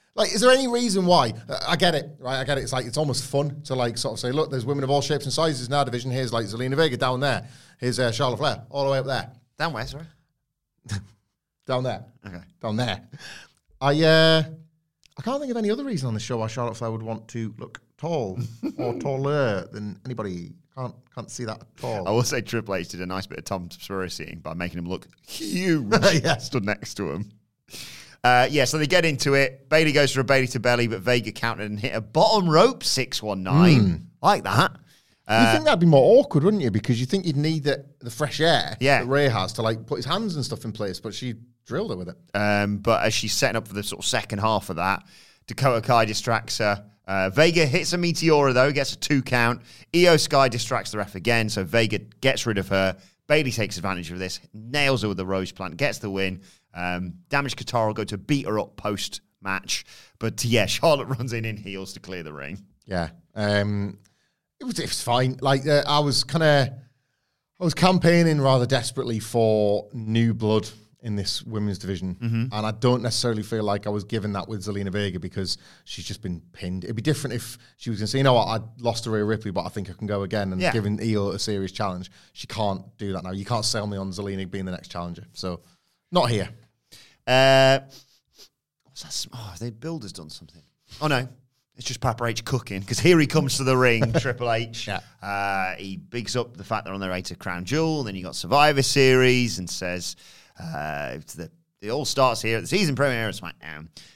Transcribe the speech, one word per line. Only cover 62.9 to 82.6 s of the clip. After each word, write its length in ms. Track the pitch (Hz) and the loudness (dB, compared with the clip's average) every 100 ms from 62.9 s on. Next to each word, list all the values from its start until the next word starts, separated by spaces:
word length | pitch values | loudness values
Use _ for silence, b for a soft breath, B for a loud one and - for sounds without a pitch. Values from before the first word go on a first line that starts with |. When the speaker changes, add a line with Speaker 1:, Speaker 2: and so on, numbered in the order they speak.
| 90 80 - _ | -6 -6 -10 _
Speaker 1:
Um, 640 | 101 104 104 101 104 101 - _ _ _ _ _ _ | -4 0 2 2 -2 -4 -8 _ _ _ _ _ _
it 60 | |
was, 140 | 254 - | -8 -6
it 100 | - | -6
was 140 | - | -6
fine. 340 | - 120 131 127 | 0 2 2 0
Like, 260 | 139 139 139 | 0 0 2
uh, 180 | 147 139 | 2 4
I 120 | 147 | 2
was 240 | 147 131 | 2 0
kinda, 540 | - 165 156 143 123 - b b b b b b _ _ | 0 2 4 4 2 -4 b b b b b b _ _
I 40 | |
was 100 | 175 | -2
campaigning 640 | - 185 185 170 170 170 151 | 2 4 6 6 6 6 4
rather 240 | 135 131 120 | 4 4 4
desperately 520 | 131 - - 117 113 | 0 -2 -6 -4 -4
for 640 | 101 120 113 107 104 101 - | -2 2 4 4 4 2 -2
new 400 | 123 110 113 117 | -10 0 2 4
blood 340 | 113 110 110 107 - _ _ | 2 2 2 0 -10 _ _
in 120 | 110 | -6
this 280 | 101 95 - | -4 -4 -6
women's 360 | - 107 104 92 | -6 -4 -2 -4
division. 360 | 90 92 92 | -6 -6 -6
Speaker 2:
Mm-hmm. 300 | 90 117 113 127 | -6 -4 -2 -2
Speaker 1:
And 140 | 107 107 | -2 -4
I 40 | |
don't 300 | 107 127 123 | 0 2 2
necessarily 400 | 120 - 123 107 | 0 -2 -2 -4
feel 220 | 104 113 | -4 -4
like 220 | 104 101 104 | -2 -2 -2
I 40 | |
was 140 | 104 | -6
given 280 | 101 113 104 | -4 -6 -4
that 160 | 98 - | -6 -6
with 160 | 110 | -8
Zelina 260 | 95 101 98 | -6 -6 -4
Vega 300 | 101 101 90 | -2 -4 -4
because 380 | 87 - 90 - b b | -8 -6 -6 -6 b b
she's 220 | - - 85 | -18 -14 -12
just 160 | 104 | -10
been 180 | 98 85 - | -8 -10 -10
pinned. 320 | - 90 92 | -12 -8 -8
It'd 120 | 90 113 | -6 -4
be 60 | |
different 320 | 127 151 - 120 | -2 -2 -4 -8
if 220 | - - b b | -10 -16 b b
she 140 | - | -8
was 80 | 104 | -6
gonna 60 | 107 | -2
say, 100 | 135 | 2
"You 60 | |
know 80 | 135 | 4
what, 160 | 120 101 | 4 4
I 160 | 113 113 - | -2 -6 -4
lost 240 | 117 117 | -4 -2
to 60 | 117 | -2
Rhea 140 | 107 | -2
Ripley, 260 | 104 107 107 | 0 -2 -2
but 160 | 92 85 | -4 -4
I 20 | |
think 220 | 104 95 | -8 -10
I 20 | |
can 140 | 87 104 | -10 -6
go 160 | 104 | -4
again," 300 | 98 107 98 | -2 -4 -2
and 80 | 92 | -2
Speaker 2:
Yeah. 120 | 156 | 0
Speaker 1:
giving 260 | 113 101 104 | 0 0 -2
Io 260 | 113 107 101 | 0 0 0
a 60 | 98 | -4
serious 320 | - 101 95 | -4 -4 -4
challenge. 400 | - 101 90 92 b b | -4 -4 -4 -10 b b
She 140 | - - | -18 -14
can't 360 | - | -4